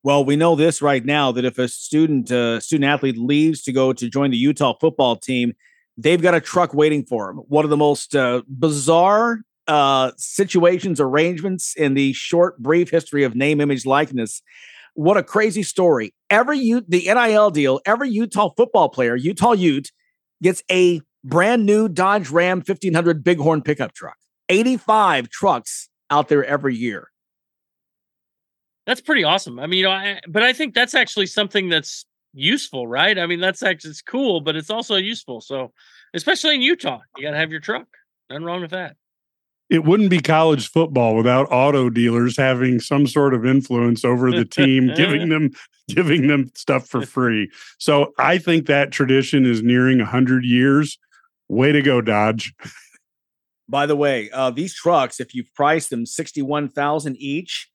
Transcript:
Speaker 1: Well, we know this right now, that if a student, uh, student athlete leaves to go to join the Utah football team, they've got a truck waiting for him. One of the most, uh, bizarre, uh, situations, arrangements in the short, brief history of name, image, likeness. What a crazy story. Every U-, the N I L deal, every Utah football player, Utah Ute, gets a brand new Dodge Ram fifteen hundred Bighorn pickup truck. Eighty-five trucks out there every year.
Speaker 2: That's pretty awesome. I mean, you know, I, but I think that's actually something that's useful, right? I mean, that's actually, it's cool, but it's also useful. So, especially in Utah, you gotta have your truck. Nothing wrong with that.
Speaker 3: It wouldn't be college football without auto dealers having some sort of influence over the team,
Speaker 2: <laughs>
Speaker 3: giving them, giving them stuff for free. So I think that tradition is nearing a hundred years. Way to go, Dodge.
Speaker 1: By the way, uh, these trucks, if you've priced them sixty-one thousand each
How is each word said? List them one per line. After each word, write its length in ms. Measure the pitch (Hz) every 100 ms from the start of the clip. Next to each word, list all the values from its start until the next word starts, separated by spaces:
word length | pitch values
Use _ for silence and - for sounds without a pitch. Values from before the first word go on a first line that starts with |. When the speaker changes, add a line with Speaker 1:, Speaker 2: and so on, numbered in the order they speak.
Speaker 1:
Well, 200 | 139 143
we 120 | 135
know 200 | 147 170
this 260 | 156 160 147
right 220 | 147 135
now, 280 | 120 147 135
that 120 | 120
if 120 | 123 123
a 100 | 127
student, 640 | - - 151 160 143 120
uh, 280 | 123 117 113
student 300 | - 156 139
athlete 280 | 147 135 113
leaves 440 | 123 147 156 151
to 100 | -
go 180 | 131 131
to 160 | 123 117
join 200 | 139 139
the 60 | 120
Utah 360 | 135 147 139 117
football 360 | 160 156 127
team, 380 | 117 - 127 120 110 _ _ _ -
they've 240 | 139 175
got 140 | 175
a 40 | 170
truck 340 | - 180 170
waiting 300 | 139 151 147
for 260 | 123 117 98
him. 60 | -
One 280 | - 147
of 60 | 151
the 40 | 147
most, 380 | 147 143 -
uh, 280 | 143 127 123 127
bizarre, 920 | 131 156 147 135 165 185 208 233 226 - _ -
uh, 440 | 147 139 135 131
situations, 840 | - - - 196 185 170 180 190 147
arrangements 720 | 131 147 170 170 190 185 -
in 180 | - 147
the 200 | 135 139
short, 440 | 131 - 170 180 180
brief 300 | 123 170 175
history 360 | 165 - 143
of 100 | 135
name, 240 | 117 139 147
image, 260 | 147 131
likeness. 560 | 131 139 147 131 113 - _ - - - -
What 240 | - 156 208
a 60 |
crazy 380 | 180 214 214 190
story. 520 | 190 - 180 131 107 _ _
Every 280 | 208 247 294
U-, 260 | 233 240 180
the 220 | 180 180
N 80 | 233
I 140 | 233
L 180 | 214 208
deal, 300 | 151 139 135
every 240 | 196 233 277
Utah 400 | 214 226 202 202
football 320 | - 240 202 151
player, 300 | - 120 123
Utah 340 | 147 190 226
Ute, 380 | 220 175 139 139 _ _ _ _ _
gets 220 | 175 180 -
a 300 | 185 180 170 _ _
brand 400 | 131 165 202 240
new 240 | 202 214 220
Dodge 400 | 170 190 208 139
Ram 320 | 160 180 185
fifteen 320 | - 190 190
hundred 320 | 165 170 165
Bighorn 360 | 170 170 147 156
pickup 300 | 139 143 120
truck. 220 | - - - _ _ -
Eighty-five 840 | 190 240 254 - 220 196 143 120
trucks 600 | - 196 127 - - - _ _
out 200 | 147 147
there 160 | 147
every 300 | 131 143 139
year. 340 | 117 120 98 - _ _ _ _ _ _ _ _ _ _ _ _ _ _ _ _ _
Speaker 2:
That's 160 | - 254
pretty 220 | - 277
awesome. 360 | 156 190 - 120
I 80 | 151
mean, 120 | 185
you 40 |
know, 60 | 190
I, 280 | 190 202 196 175
but 140 | 185
I 100 | 240
think 200 | 254 302
that's 220 | 233 240
actually 300 | 262 233 214
something 420 | 190 - 202 208 185
that's 380 | 160 151 - - _ _
useful, 540 | 139 151 269 - 135 117
right? 320 | 127 185 190
I 60 |
mean, 160 | 170 175
that's 200 | 185 185
actually, 300 | 214 165 160
it's 100 | 147
cool, 380 | - 254 269 170
but 160 | 147
it's 140 | 156 156
also 260 | 220 226
useful. 460 | 202 196 226 - 117
So, 320 | - 135 123 _ _ - _
especially 420 | 170 - 370 320
in 60 | 285
Utah, 380 | 254 349 - 123 _ -
you 60 |
gotta 140 | 143 147
have 140 | 160
your 80 | 156
truck. 280 | 156 240 247 _ _ _ _
Nothing 160 | 143
wrong 160 | 170 180
with 100 | 165
that. 240 | 185 170 156 _ _ _ _ _ _ _
Speaker 3:
It 140 | 165
wouldn't 260 | 156 202 202
be 120 | 175
college 480 | 139 156 160 147 -
football 480 | 160 165 131 117 110
without 340 | 117 127 139
auto 380 | 127 139 143 123
dealers 480 | 113 120 117 120 113
having 420 | 131 127 127 123
some 260 | - 143
sort 280 | 139 151 139
of 120 | 127
influence 600 | 123 135 131 123 120 117
over 260 | 123 123 127
the 140 | 120
team, 480 | 113 - 135 131 127
Speaker 2:
<laughs> 20 |
Speaker 3:
giving 320 | 113 175 151 170
them, 220 | 156 143 - - _ -
giving 380 | - 170 156 139
them 220 | 143 123
stuff 320 | - - 135 -
for 180 | 127
free. 460 | 107 - 123 110 95 - - _
So 360 | - 147 143 -
I 200 | 135 180
think 300 | 170 165 135
that 240 | 143 139
tradition 540 | - 131 135 131 143
is 160 | 127 113
nearing 380 | 117 123 127 127
a 60 |
hundred 400 | 104 123 127 127
years. 520 | 123 123 135 139 151 - _ _ _ _ _
Way 240 | 110 139
to 80 | 147
go, 180 | 139 123
Dodge. 540 | 110 104 107 110 - _ - - _ _ _ _ _ _ _ _ -
Speaker 1:
By 180 | 135
the 120 | 147 147
way, 320 | 143 127 104
uh, 200 | 131 131
these 220 | 123 180
trucks, 460 | - 165 165 127 -
if 160 | 123
you've 180 | 123 120
priced 360 | - 143 160 -
them 160 | 120
sixty-one 640 | 117 - 156 - 135 147 143
thousand 480 | 147 143 151 147 127
each 500 | 139 147 180 - -